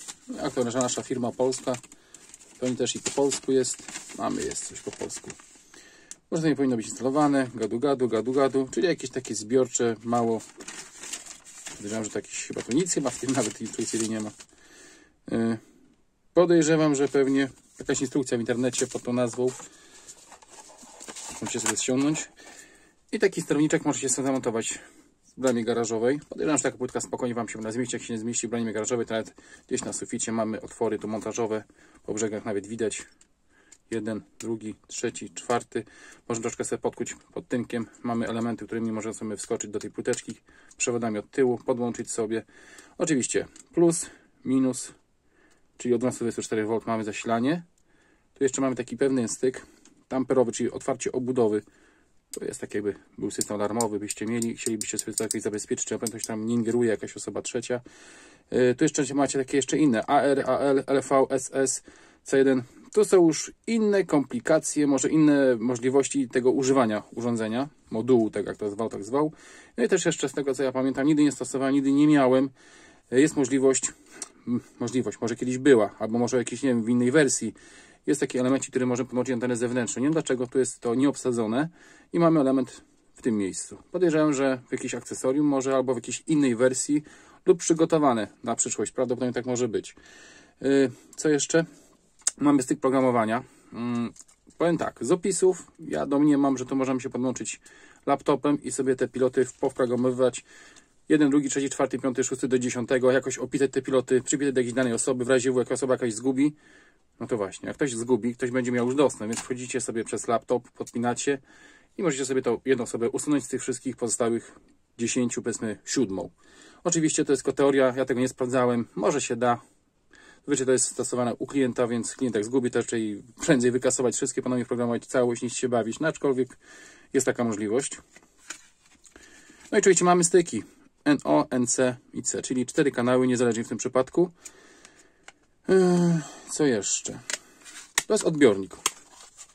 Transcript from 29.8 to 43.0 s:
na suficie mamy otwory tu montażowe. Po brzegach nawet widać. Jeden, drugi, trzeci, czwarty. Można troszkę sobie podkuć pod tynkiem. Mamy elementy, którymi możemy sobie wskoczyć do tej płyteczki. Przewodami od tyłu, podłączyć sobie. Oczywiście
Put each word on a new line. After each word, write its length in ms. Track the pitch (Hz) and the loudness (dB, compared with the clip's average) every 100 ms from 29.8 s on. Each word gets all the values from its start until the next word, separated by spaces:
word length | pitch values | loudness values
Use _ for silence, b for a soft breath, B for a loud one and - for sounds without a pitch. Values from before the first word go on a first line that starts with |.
na 80 | 107 | -6
suficie 400 | - - 117 - | -10 -8 -6 -4
mamy 280 | 113 110 104 | -2 -2 -4
otwory 380 | - - 113 104 | -10 -4 -4 -2
tu 100 | 107 | -6
montażowe. 560 | 110 110 104 110 107 - b b b | -6 -6 -4 -2 -4 -8 b b b
Po 120 | - | -8
brzegach 300 | 107 110 104 | -4 -4 -4
nawet 220 | 110 101 98 | -4 -6 -6
widać. 400 | 117 110 - - _ _ _ _ b b b - | -4 -4 -4 -14 _ _ _ _ b b b -8
Jeden, 320 | 113 107 107 - - | -6 -6 -8 -10 -14
drugi, 360 | 110 113 107 98 _ | -8 -8 -8 -14 _
trzeci, 440 | - 117 - 107 | -6 -6 -6 -14
czwarty. 540 | - - 120 - 117 - B B B - | -14 -4 -4 -2 -8 -10 B B B -8
Można 140 | 113 | -6
troszkę 220 | 117 - | -6 -6
sobie 180 | 117 117 | -6 -4
podkuć 320 | 120 - 117 | -4 -6 -10
pod 340 | - _ - - | -10 _ -14 -6
tynkiem. 380 | 127 110 120 110 - | -6 -4 -6 -8 -8
Mamy 260 | 123 117 113 | -6 -4 -2
elementy, 380 | 113 117 107 104 | -4 -4 -6 -6
którymi 260 | 113 113 | -6 -4
możemy 220 | 110 110 | -4 -6
sobie 220 | 107 110 101 | -8 -8 -8
wskoczyć 340 | - 110 104 | -6 -6 -4
do 80 | 101 | -8
tej 120 | 104 | -10
płyteczki. 440 | - 127 120 - - _ b b - | -8 -4 -4 -6 -16 _ b b -8
Przewodami 420 | - 120 117 104 | -4 -2 -2 -4
od 120 | - | -6
tyłu, 280 | - 127 117 | 2 2 2
podłączyć 520 | - 120 120 113 113 | -2 -2 -2 -4 -8
sobie. 340 | - 110 113 - B B B B | -4 -4 -4 -6 B B B B
Oczywiście 480 | B | B